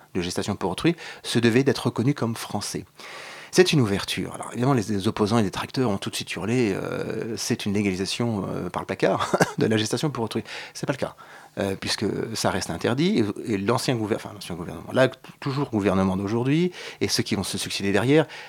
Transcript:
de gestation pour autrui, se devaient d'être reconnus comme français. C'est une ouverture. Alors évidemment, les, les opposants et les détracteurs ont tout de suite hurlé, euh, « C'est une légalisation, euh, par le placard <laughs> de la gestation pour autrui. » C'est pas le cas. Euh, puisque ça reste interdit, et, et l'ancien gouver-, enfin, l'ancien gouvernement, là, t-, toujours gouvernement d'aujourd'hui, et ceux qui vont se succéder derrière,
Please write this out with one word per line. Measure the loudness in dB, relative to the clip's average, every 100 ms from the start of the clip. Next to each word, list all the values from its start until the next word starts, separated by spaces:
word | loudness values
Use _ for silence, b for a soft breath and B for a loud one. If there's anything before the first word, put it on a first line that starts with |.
| B
de | -4
gestation | -2 -2 -4 -2
pour | -2
autrui, | 0 0 0 B B
se | -2 4
devaient | 6 6
d'être | 4 2 0
reconnus | 0 0 0
comme | -2
français. | -4 -6 -6 -6 -8 -10 -18 B B B B B
C'est | 6 6
une | 6
ouverture. | 4 2 0 -4 -4
Alors | -8 -8
évidemment, | -2 2
les, | 2
les | 2 0 0
opposants | 2 4 4
et |
les | 2
détracteurs | 0 -4 0 0
ont | 0
tout | -4
de | -6
suite | -6
hurlé, | -6 0 2 2
euh, « | 0 -2 -4 -4 -4 -4 -4
C'est | -2 -2
une | 0
légalisation, | 2 2 0 -2 0 0 0 -2
euh, | -4 -4
par | -6
le | -6
placard | 2 2 2 0 2 0
<laughs> | 2
de | 2
la | 2
gestation | 2 -2 -2
pour | -2
autrui. » | -4 -4 -6 B B
C'est | -10 -6
pas |
le | -4
cas. | -4 -8 B B B -4
Euh, | -4
puisque | -2 -4 -2 -2 -2 -4 -2
ça | 0
reste | 0 -4
interdit, | -2 0 2 2 2 0 -2 -2
et, |
et | -2
l'ancien | 2 0 2 0
gouver-, | 0 -2
enfin, | -4
l'ancien | -12 -10
gouvernement, | -8 -8 -10 -2
là, | 4 4
t-, | 2 -20 -8
toujours | -4 -2 0
gouvernement | 2 4 4 2 0
d'aujourd'hui, | 0 0 2 2 2 B B B
et | -2
ceux | 0
qui | 0
vont | 0
se | -2 -4
succéder | -4 -2 2
derrière, | 2 6 4 4 B